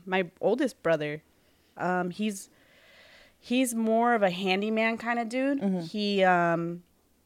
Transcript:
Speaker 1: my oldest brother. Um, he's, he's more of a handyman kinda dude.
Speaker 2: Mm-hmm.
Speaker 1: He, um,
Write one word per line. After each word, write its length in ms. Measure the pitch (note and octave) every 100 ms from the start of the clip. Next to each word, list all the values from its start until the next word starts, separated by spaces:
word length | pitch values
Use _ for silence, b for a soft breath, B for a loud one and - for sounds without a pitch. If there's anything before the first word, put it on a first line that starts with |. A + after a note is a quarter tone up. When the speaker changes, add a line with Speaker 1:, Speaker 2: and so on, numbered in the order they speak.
| F#3+
Speaker 1:
my 240 | F#3 F3 -
oldest 400 | E3+ A#3 C4+ -
brother. 380 | E3 D#3+ D3+ D3+ - _ _ _ _ -
Um, 320 | F3 F3+ F3+
he's, 400 | F3 G#3+ F#3+ - b b b b b b b b b
he's 360 | - B3 B3+ A3+
more 380 | A3 A3+ A#3+
of 100 | A#3
a 60 | G3
handyman 680 | F3 G3 F#3+ G#3+ A3 A3+ A3+
kinda 280 | A3+ A#3 A3+
dude. 360 | B3+ C4+ C#4+
Speaker 2:
Mm-hmm. 180 | G3 F#3
Speaker 1:
He, 420 | E3 G#3+ G3+ G3
um, 600 | F#3 F3+ E3+ E3+ E3+ F3 - _ _ _